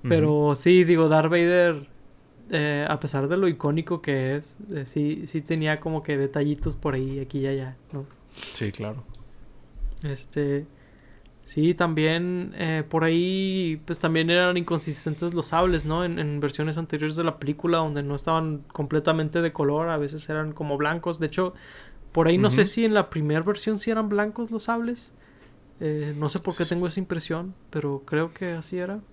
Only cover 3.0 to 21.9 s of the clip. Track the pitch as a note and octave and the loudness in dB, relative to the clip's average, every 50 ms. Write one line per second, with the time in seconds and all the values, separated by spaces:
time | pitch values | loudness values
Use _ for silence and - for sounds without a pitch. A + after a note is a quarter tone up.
3 | - C#3 - C#3 C3+ C#3 E3+ F#3 G3 F3+ D3+ - - D3 D3 D#3+ E3 - F3+ E3 | -2 -2 -2 -2 0 0 0 2 2 2 0 0 0 0 0 0 -2 -2 -4 -4
4 | - - C#3+ C3+ C3 C3 C3+ D3 D3 - - - G#3 G#3+ F#3+ D#3 C3+ B2 - D3+ | -2 -2 -2 0 0 -2 -2 -4 -6 -10 -18 -18 -12 -10 -8 -8 -8 -6 -2 -2
5 | D3 D3 D#3 D#3+ - D3+ - D#3+ D3+ - E3 D#3+ D#3 D3+ D#3 D3+ - E3 D#3+ D#3 | -2 -2 -2 -4 -8 -8 -8 -8 -4 -4 -2 -2 0 0 -2 -2 -2 -4 -4 -4
6 | D3 - D3+ C#3 C#3 C#3 C#3 D3+ C#3+ D3 D3 C#3+ - E3 D#3 - - D#3 C3+ C3 | -2 -2 -2 0 0 0 0 0 0 0 0 -2 -2 -4 -4 -2 -4 -2 -2 -2
7 | C3 C3+ C3+ C#3 C3+ C3 - C#3+ C3+ C3+ C3+ C#3 C3 C3 C3 - _ - - C#3+ | -2 -4 -4 -6 -8 -6 -4 -4 -2 -2 -2 -4 -4 -8 -12 -14 _ -12 -10 -10
8 | C#3 C#3+ - - - - - - - - - - A2+ G#2 G2 - G#2+ G#2+ A2 C3+ | -10 -10 -16 -20 -20 -20 -16 -16 -14 -14 -8 -6 -6 -6 -6 -6 -8 -8 -8 -10
9 | A2+ - - - - - - - - - - - - - - - - - - - | -12 -14 -16 -18 -18 -20 -20 -20 -20 -20 -20 -20 -20 -20 -10 -6 -6 -6 -4 -4
10 | - D3+ C#3 B2+ - - - D3 D3 C#3+ C#3+ C#3+ D3 - - - - - - - | -6 -8 -8 -8 -10 -8 -4 -2 0 0 0 -2 -4 -6 -16 -20 -20 -20 -20 -20
11 | - - - - - - - - - - - - D3+ E3 F3 - F3+ E3+ D#3+ D#3 | -20 -20 -20 -20 -20 -20 -20 -20 -20 -8 -2 2 4 2 4 2 2 0 2 2
12 | D#3 D#3 D#3+ E3+ F3 F3+ F3+ F3+ F3+ - - - - D#3+ D#3+ D#3 D3+ D#3 D#3+ D#3+ | 2 2 2 0 -2 -2 -4 -4 -6 -8 -8 -6 -4 -2 -2 -2 -2 0 0 2
13 | D#3+ D#3+ E3 E3+ F3 F#3 F#3 F#3+ F#3+ F#3+ F#3+ F#3+ F#3 E3 D#3 D3+ - - E3+ D#3 | 2 4 4 2 2 2 0 0 0 0 0 0 0 -2 -2 -4 -4 -8 -6 -2
14 | - E3 D#3+ D#3+ E3 E3 E3+ F3 F3+ F3+ F3+ F3+ F3 - F3 D#3 D3+ E3 D3 - | 0 2 2 2 4 4 4 4 4 4 2 0 0 0 -2 -2 -2 -4 -8 -6
15 | - E3 D3+ - E3+ F3 E3+ F3 D#3 - - E3 F3+ F#3 F3 D#3+ C#3+ D3+ D#3 E3 | -4 -6 -4 -4 -4 -4 -2 -2 -4 0 2 2 4 4 2 2 0 -2 -2 0
16 | F3+ F3 E3+ E3 D#3 D3 D3 D3 D3 C#3+ B2+ - D3+ D#3 D#3 E3 E3 D#3 - D3+ | -2 -2 -2 -2 -4 -4 -2 -2 -2 -2 -2 -2 -2 -2 -2 -4 -4 -4 -4 -4
17 | D3+ D#3 D3+ D#3+ E3+ E3 D#3 - - C3+ D3+ D3 - F3 E3+ E3 D#3+ D#3 D3 D3 | -2 -2 -2 0 -2 -2 -2 -2 -4 -4 -4 -2 0 2 2 2 2 0 -2 -4
18 | C#3+ C#3 C#3+ C#3 - - D#3+ D#3+ D#3+ D#3+ D3+ C#3+ C#3+ - - - D3 C#3+ - D#3 | -4 -4 -4 -4 -2 0 0 0 0 -2 -4 -6 -8 -12 -6 -6 -4 0 0 0
19 | D3 - D#3+ D#3+ D#3 D3+ D#3 F3 E3+ E3 D3+ - D3+ C#3 D3 D3+ E3 E3+ E3 D3+ | 2 2 2 2 0 0 0 0 0 0 0 0 0 2 2 2 0 0 -2 -2
20 | D3 C#3 D3 D#3 D3 - D#3 D#3 D#3 D#3 D3+ - D#3 D3 C#3+ C#3 D3 D3+ D#3+ E3+ | -2 -4 -6 -10 -8 -6 -4 -4 -4 -6 -6 -6 -4 -4 -2 0 0 0 0 -2
21 | D#3+ F3 E3+ D#3 D#3+ D3+ - - F#3 F3+ F#3 - - - - - - - | -2 -4 -2 -2 -2 -2 0 0 -2 -2 -2 -10 -20 -20 -20 -20 -20 -20